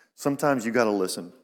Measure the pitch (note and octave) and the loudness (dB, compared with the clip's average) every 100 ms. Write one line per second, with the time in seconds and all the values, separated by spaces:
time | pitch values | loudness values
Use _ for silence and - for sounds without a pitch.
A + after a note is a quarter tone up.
0 | _ - C#3+ C#3 D3 C3+ A2 A#2+ A2 G2+ | _ -6 -4 0 0 0 0 2 2 2
1 | F#2 - F2 - | -2 -4 -12 -16